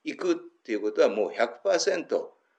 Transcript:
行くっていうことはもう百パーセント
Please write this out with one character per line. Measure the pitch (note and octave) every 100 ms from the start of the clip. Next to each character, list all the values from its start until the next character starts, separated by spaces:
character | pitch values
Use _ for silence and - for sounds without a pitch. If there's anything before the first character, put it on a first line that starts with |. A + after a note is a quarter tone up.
行 | D#3 -
く | F3
っ | E3+ - _
て | -
い | G#2
う |
こ | G#2+
と | G#2+
は | C3+
も | G#2+ F#2+
う |
百 | - A2+ -
パ | G3
ー | F3
セ | G3 F3
ン | -
ト | G2+ - - _